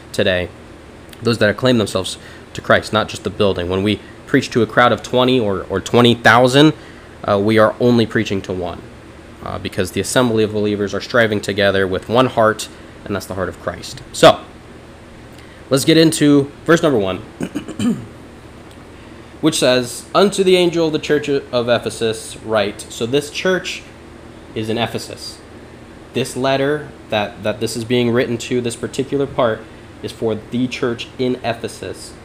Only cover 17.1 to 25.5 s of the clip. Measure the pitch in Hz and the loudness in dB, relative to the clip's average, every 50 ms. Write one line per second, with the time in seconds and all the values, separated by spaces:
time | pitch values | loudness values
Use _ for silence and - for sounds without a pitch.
17.1 | 92 90 - - - - - - - 285 - - - - - 240 185 131 117 - | -4 -6 -8 -14 -10 -10 -10 -8 -8 -10 -12 -10 -6 -4 -2 -2 -2 -2 -6 -14
18.1 | - - - - - - - - - - - - - - - - - - - - | -16 -20 -20 -20 -20 -20 -20 -20 -20 -20 -20 -20 -20 -20 -20 -20 -20 -20 -20 -20
19.1 | - - - - - - - 160 156 - 151 127 127 127 123 117 - - - - | -20 -20 -20 -20 -10 -2 -2 -2 0 2 2 2 2 2 0 -2 -8 -14 -12 -2
20.1 | - 165 190 202 202 196 190 185 185 180 175 175 160 170 165 156 151 151 - - | 2 2 4 4 2 2 2 4 4 4 4 2 2 0 0 0 -2 -4 0 0
21.1 | 151 143 143 147 139 139 139 - - 123 117 120 117 110 - 113 - - 117 113 | 0 0 0 0 -2 -2 -2 -2 -2 -2 2 2 0 0 0 -4 -4 -2 -2 -2
22.1 | 110 - - - - - - 110 110 107 101 104 101 - - - - - 120 117 | -2 -4 -10 -14 -16 -14 -6 -2 0 0 0 0 -4 -8 -14 -16 -8 -6 -4 -2
23.1 | 131 143 147 - - - - 185 185 175 - - - - - - - - - - | -2 -2 -2 -4 -8 -4 -2 0 0 0 -4 -8 -12 -12 -14 -18 -20 -20 -20 -20
24.1 | - - - - - - - - - 117 110 110 110 117 113 107 - 113 - - | -20 -20 -20 -20 -20 -20 -20 -12 -10 -8 -4 -4 -2 -2 -2 -4 -4 -8 -10 -10
25.1 | - - - - - - - - | -14 -14 -14 -16 -16 -18 -20 -20